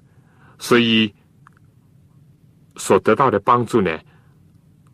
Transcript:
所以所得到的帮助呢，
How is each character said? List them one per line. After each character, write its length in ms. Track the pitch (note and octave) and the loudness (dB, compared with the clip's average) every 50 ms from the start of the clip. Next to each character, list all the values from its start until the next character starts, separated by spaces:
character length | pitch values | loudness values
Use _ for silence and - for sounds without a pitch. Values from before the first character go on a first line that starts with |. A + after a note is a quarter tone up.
| _ _ _ _ _ _ _ _ - - - - | _ _ _ _ _ _ _ _ -20 -20 -20 -18
所 180 | - - B2 | -2 0 0
以 340 | A#2 A#2 A#2 A2+ A2 A2 G#2 - _ _ _ _ _ _ - _ _ _ _ _ _ _ _ _ _ _ _ _ _ _ _ _ _ _ _ _ _ _ _ _ | 2 2 2 0 0 -2 -4 -6 _ _ _ _ _ _ -20 _ _ _ _ _ _ _ _ _ _ _ _ _ _ _ _ _ _ _ _ _ _ _ _ _
所 240 | - - - G#2+ F#2+ | -10 0 0 0 2
得 160 | - - G#2+ | 2 0 0
到 160 | - C#3 B2 | 2 0 0
的 80 | G#2 G2+ | 0 -2
帮 260 | - C3 A#2+ A#2+ A#2 | 0 0 0 0 -2
助 160 | - - A2+ | -2 -2 -2
呢， 180 | F#2+ E2+ D#2+ D#2 - _ _ _ _ _ _ _ _ _ _ _ _ _ _ _ _ _ | 0 -2 -4 -8 -12 _ _ _ _ _ _ _ _ _ _ _ _ _ _ _ _ _